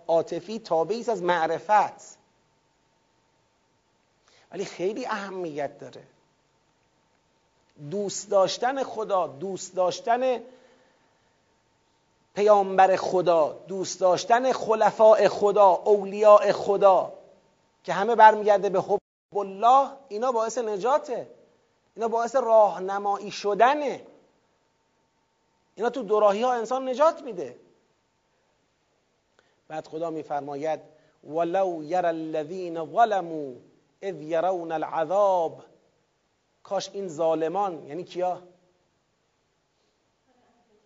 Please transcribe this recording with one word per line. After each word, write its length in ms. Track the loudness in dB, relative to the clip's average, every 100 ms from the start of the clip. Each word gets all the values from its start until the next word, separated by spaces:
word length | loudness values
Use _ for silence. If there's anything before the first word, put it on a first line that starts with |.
| -2
عاطفی 500 | 0 0 -8 -10 -12
تابعی 420 | -4 -2 -2 -4
است 80 | -4
از 140 | -2
معرفت، 960 | -2 0 -2 -4 0 2 2 -6 -20 -20 _ _ _ _ _ _ _ _ _ _ _ _ _ _ _ _ _ _ _ _ _ _ _
ولی 120 | -12
خیلی 420 | -12 -6 -6 -6 -8
اهمیت 720 | -8 -10 -10 -10 -8 -10 -10
داره. 240 | -20 -20 -20 _ _ _ _ _ _ _ _ _ _ _ _ _ _ _ _ -20 -10
دوست 400 | -8 -8 -10 -2
داشتن 520 | 0 2 0 -4 -4
خدا، 440 | -6 -8 -4 -2 -4
دوست 480 | -8 -10 -10 -6
داشتن 680 | -2 -2 -2 -2 0 0 -2 -8 -20 _ _ _ _ _ _ _ _ _ _ _ _ _ _ _ _ _
پیامبر 640 | 0 4 4 4 4 4 4
خدا، 640 | -2 0 2 2 0 -4 -12
دوست 320 | -10 -8 0
داشتن 520 | 2 2 2 0 2
خلفاء 760 | -2 -2 2 2 6 6 8 4
خدا، 400 | 2 2 6 6
اولیاء 840 | 6 2 0 0 4 8 8 6
خدا 600 | 0 -2 4 4 4 0 -8 -20 _ _ _ _ _
که 80 | -8
همه 220 | -4 0
برمیگرده 540 | 8 8 8 2 2 2
به 120 | -2
حب 200 | -2 -4 -6 _ _ -8
الله، 540 | -8 0 4 4 2 -6 -12
اینا 240 | -6 -2
باعث 260 | -2 -4 -4
نجاته، 720 | -6 -4 0 -2 -2 -10 -10 -18 _ _ _ _ _ -8
اینا 120 | -4
باعث 280 | -4 -2 -2
راهنمایی 920 | 4 6 6 2 -6 -4 -4 -4 -8
شدنه، 760 | -8 -4 2 2 2 -4 -8 -14 -20 _ _ _ _ _ _ _ _ _ _ _ _ _ _ _
اینا 160 | -6 -6
تو 120 | -4
دوراهی 400 | -2 2 2 2
ها 100 | -2
انسان 360 | -2 -4 -4 -4
نجات 340 | 0 2 0
می‌ده. 340 | -8 -12 -12 -14 _ _ _ _ _ _ _ _ _ _ _ _ _ _ _ _ _ _ _ _ -14
بعد 200 | -14 -12
خدا 220 | -8 -8
می‌فرماید: 720 | -8 -8 -8 -8 -6 -6 -6 -10 _ _ _
«ولو 580 | -8 -4 -2 0 -2 -4
یری 240 | -4 -2 -2
الذین 800 | -4 -6 -6 -6 -8 -8 -8
ظلموا 680 | -4 0 2 0 -4 -8 -10 -14 -20 _ _ _
اذ 200 | -12 -10
یرون 500 | -6 -2 -2 -2 -6
العذاب.» 880 | -6 -4 -4 -2 2 2 2 -2 -8 -20 _ _ _ _ _ _ _ _ _
کاش 280 | -8 -8 -6
این 160 | -10 -8
ظالمان، 800 | -2 0 0 -2 -2 -4 -6 -12
یعنی 180 | -14
کیا؟ 380 | -12 -6 -6 -6 -14 _ _ _ _ _ _ _ _ _ _ _ _ _ _ _ _ _ _ _ _ _ _ _